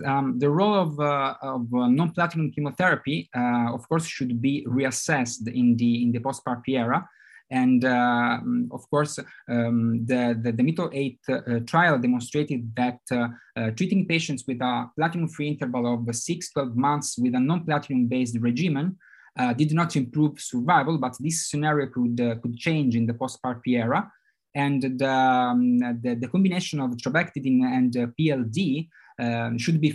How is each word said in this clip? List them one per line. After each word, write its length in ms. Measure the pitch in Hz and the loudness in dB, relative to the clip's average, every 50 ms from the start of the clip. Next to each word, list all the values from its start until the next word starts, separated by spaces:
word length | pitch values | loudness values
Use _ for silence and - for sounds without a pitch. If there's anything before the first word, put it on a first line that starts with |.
| - | -4
um, 320 | 139 135 139 139 131 120 123 | -2 -2 0 0 -2 0 0
the 100 | 143 143 | 2 2
role 260 | 147 175 202 214 208 | 4 4 2 4 4
of, 260 | 196 180 156 147 147 | 2 2 0 -2 -2
uh, 340 | 147 147 143 139 135 135 - - | 0 0 0 0 0 -2 -4 -6
of, 240 | 139 135 131 123 120 117 123 | -8 -6 -4 -4 -4 -2 0
uh, 140 | 123 123 123 | 2 4 4
non-platinum 640 | 127 151 175 160 - 175 175 165 165 165 156 147 | 4 4 2 0 0 -2 -2 0 0 -2 -2 -2
chemotherapy, 760 | - 151 147 139 - - 185 180 151 - - 135 151 - - - - | -2 -4 -4 -4 -2 0 2 2 2 2 0 -2 -4 -4 -6 -6 -4
uh, 360 | 123 123 123 123 120 120 120 120 | -2 0 2 2 2 0 0 -2
of 140 | 117 - - | -6 -4 -2
course, 180 | 160 165 160 | -2 0 0
should 340 | - - - 131 123 120 117 | -2 -4 -4 -4 -2 -2 0
be 240 | 131 135 143 151 - 117 | 0 0 0 -2 -2 -2
reassessed 800 | 117 135 135 131 127 - - - 151 135 120 120 - - 107 117 | 0 0 0 0 -2 -4 -2 0 0 0 0 -2 -4 -8 -8 -4
in 220 | - 127 123 120 117 | 0 4 4 4 4
the, 280 | 117 120 120 117 120 123 | 4 4 2 2 2 2
in 80 | 120 | 0
the 80 | 117 117 | 0 0
post-parp 420 | 120 135 131 - - 135 120 120 - 135 | -2 -4 -6 -4 -6 -6 -6 -4 -2 -2
era. 400 | 135 127 113 120 135 180 185 - _ _ - - - - _ _ | -2 0 0 0 0 0 -2 -6 _ _ -20 -20 -20 -20 _ _
And, 340 | 131 127 127 127 127 120 127 | -2 2 4 4 4 4 4
uh, 540 | 131 123 123 120 123 120 120 120 120 120 120 110 123 120 120 120 120 | 4 4 4 4 4 2 2 2 0 0 -2 -2 -2 -2 -2 -2 -4
of 180 | 131 120 - _ | -6 -12 -6 _
course, 300 | 147 147 147 147 - 143 - - - - _ - | 0 0 0 0 -4 -10 -12 -14 -18 -18 _ -4
um, 580 | 120 120 117 117 120 117 113 117 113 117 113 | -2 0 0 2 2 2 2 2 0 0 0
the, 320 | 117 127 123 123 120 117 113 | 0 0 2 2 0 0 0
the, 120 | 117 120 | -2 -2
the 100 | 117 117 | 0 2
mito 260 | 123 160 160 180 170 - | 2 2 2 0 -4 -4
eight, 260 | 135 139 139 127 - - _ - | -4 -4 -4 -4 -6 -8 _ -4
uh, 300 | 131 - - 123 120 117 117 | -4 -4 -2 -2 -2 -2 -2
trial 320 | - - 165 175 170 147 123 | 0 2 4 4 4 4 2
demonstrated 760 | 123 123 123 120 117 - - 147 147 147 139 123 117 113 110 | 2 2 0 0 -2 -2 -2 -2 -2 -2 -4 -6 -6 -6 -2
that, 240 | 123 123 123 123 - _ - | -2 -2 -2 -2 -6 _ -4
uh, 160 | 127 123 120 120 117 - - _ _ | -2 -2 -2 -2 -4 -10 -18 _ _
uh, 160 | 117 113 110 | -4 -4 -2
treating 340 | 110 - - - 202 190 - | -2 -2 0 2 2 0 2
patients 380 | - 165 165 165 - 139 123 - | 2 0 0 0 -2 -6 -6 -4
with 160 | 139 127 123 | -6 -4 -2
a 260 | 127 123 120 120 123 - - | -2 -2 -2 -2 -4 -6 -4
platinum-free 520 | 147 160 165 170 170 160 156 - - 147 147 | -2 -2 -2 0 -2 -4 -4 -4 -4 -4 -4
interval 440 | 147 - 147 123 123 123 120 120 | -4 -4 -4 -4 -2 -2 0 0
of 140 | 120 117 117 120 113 | -2 -2 -2 -4 -4
six, 380 | - - - 175 165 - - | -6 -4 -6 -6 -6 -8 -6
twelve 240 | - 147 139 123 113 | -4 -4 -4 -2 -2
months 420 | 123 139 143 147 147 147 - - 120 | 0 2 2 0 0 -2 -6 -4 -2
with 160 | 123 127 123 | 0 0 2
a 60 | 127 | 2
non-platinum-based 960 | 127 147 170 170 170 156 147 147 - - 135 127 123 120 127 127 127 117 117 113 | 2 2 0 0 0 0 -2 -2 -2 0 0 0 2 2 0 0 -2 -2 -2 0
regimen, 560 | 120 120 120 127 185 160 143 135 160 185 - - _ - - - - - _ - | 0 0 0 0 0 0 0 0 -2 -2 -4 -6 _ -20 -20 -20 -20 -14 _ -2
uh, 140 | 127 123 | -2 0
did 200 | 117 131 151 151 | 2 2 2 2
not 240 | 156 170 170 165 - | 2 2 0 2 0
improve 440 | 147 123 117 - 151 151 147 151 - | -2 -2 0 0 0 0 0 0 -4
survival, 580 | - - 127 123 123 165 175 147 131 156 165 143 | -10 -6 -4 -2 0 2 2 2 2 2 0 -2
but 180 | 127 123 - - | -2 -4 -6 -4
this 300 | 135 165 165 160 - - | -4 -4 -4 -4 -4 -4
scenario 380 | - 147 151 156 151 143 135 131 | -2 0 0 2 2 2 0 -2
could, 320 | - 127 123 120 120 120 | -2 0 0 0 0 0
uh, 160 | 120 117 113 | 0 0 -2
could 200 | 117 - 120 117 | -2 -6 -8 -8
change 380 | 117 - 170 160 151 139 123 117 | -4 -2 0 0 2 2 2 2
in 100 | 117 113 | 2 0
the 80 | 113 117 | 0 -2
post-parp 480 | 117 131 127 - - - 127 120 117 - | -4 -6 -8 -6 -6 -6 -6 -6 -4 -2
era. 420 | 127 123 117 110 120 143 190 214 - - _ _ _ _ _ _ _ - | 0 0 0 0 0 0 -2 -2 -4 -12 _ _ _ _ _ _ _ -4
And 440 | 143 143 143 139 131 135 131 127 127 | -2 -2 0 0 0 -2 -2 -2 0
the, 120 | 135 135 | 0 2
um, 680 | 131 131 131 131 127 127 123 123 123 123 123 123 123 123 | 2 4 4 4 4 4 2 2 2 4 4 4 4 2
the, 380 | 123 123 120 117 113 123 120 117 | 2 0 -4 -4 -2 -2 -2 -2
the 100 | 127 123 | -2 0
combination 520 | - 190 190 185 175 180 175 - 156 147 | 2 2 4 4 2 0 -2 -4 -4 -2
of 120 | 131 123 | -2 -2
trabectedin 720 | 120 117 - 131 135 170 175 - - 139 135 135 127 127 127 | -4 -4 -4 0 0 0 0 0 -4 -4 0 2 4 4 4
and, 320 | 127 127 127 127 120 120 | 4 2 2 2 2 2
uh, 100 | 123 120 120 - | 0 -2 -2 0
P 140 | - 160 156 | 0 2 2
L 140 | 139 131 117 107 | 2 0 -2 -2
D, 400 | 113 175 196 143 135 156 165 - _ - - - _ - | -2 -2 0 0 -2 -2 -4 -8 _ -20 -20 -20 _ -6
um, 380 | 123 117 117 117 117 117 117 | -4 -2 -2 -2 -2 -2 -4
should 240 | 120 - 170 160 151 | -2 0 0 2 2
be 120 | 156 147 147 | 2 2 0